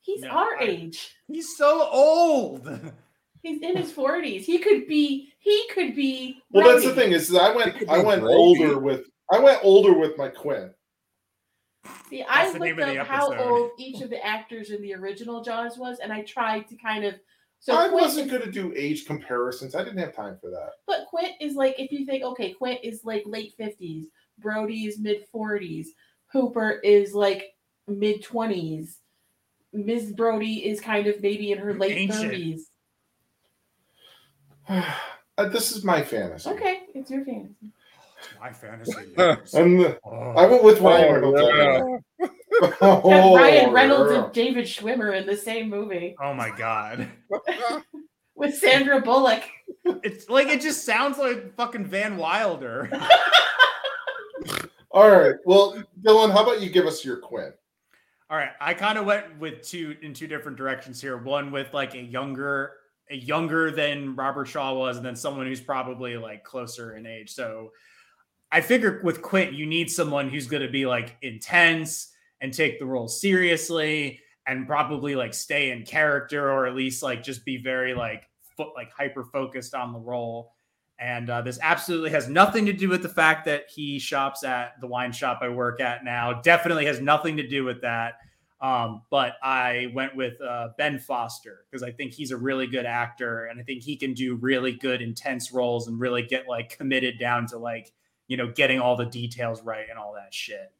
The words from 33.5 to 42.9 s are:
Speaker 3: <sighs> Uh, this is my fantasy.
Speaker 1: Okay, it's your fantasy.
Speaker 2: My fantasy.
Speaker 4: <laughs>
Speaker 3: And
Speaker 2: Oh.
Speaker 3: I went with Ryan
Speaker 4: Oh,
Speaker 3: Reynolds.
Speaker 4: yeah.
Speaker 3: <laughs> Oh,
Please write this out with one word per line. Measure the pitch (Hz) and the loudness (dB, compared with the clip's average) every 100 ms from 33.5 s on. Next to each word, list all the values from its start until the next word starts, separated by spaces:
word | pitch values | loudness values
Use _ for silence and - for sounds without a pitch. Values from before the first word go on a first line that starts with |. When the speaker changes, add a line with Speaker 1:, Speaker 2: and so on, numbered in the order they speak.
| _ _ _ _ _ _ _ _ _ _ _ - | _ _ _ _ _ _ _ _ _ _ _ -4
Speaker 3:
<sighs> | 190 180 - - - _ - | -4 -2 -8 -12 -16 _ -4
Uh, | 202 | -2
this | 226 226 | -2 -4
is | 214 | -4
my | 190 165 | 0 0
fantasy. | 147 120 90 80 - | 0 -6 -6 -8 -8
Speaker 1:
Okay, | 415 415 370 370 | -4 -4 -4 -10
it's | 277 262 | -16 -8
your | 269 | -8
fantasy. | 277 226 196 202 214 _ _ _ _ _ - - | -8 -10 -14 -20 -20 _ _ _ _ _ -20 -18
Speaker 2:
My | 123 | -18
fantasy. | - 110 110 117 - - - | -16 -18 -12 -12 -12 -12 2
Speaker 4:
<laughs> | 180 139 - 147 | 4 4 0 4
Speaker 3:
And | 170 180 170 123 | 6 6 4 0
Speaker 2:
Oh. | 104 113 123 135 | -12 -12 -2 6
Speaker 3:
I | - | 8
went | 247 | 10
with | 214 214 | 10 10
Ryan | 185 165 156 147 | 8 8 8 6
Speaker 4:
Oh, | 139 | 4
Speaker 3:
Reynolds. | 139 151 151 143 131 180 254 _ _ | 6 6 6 6 4 0 -6 _ _
Speaker 4:
yeah. | 349 - - 453 - - | -6 -6 0 4 4 6
Speaker 3:
<laughs> | |
Oh, | 196 | 8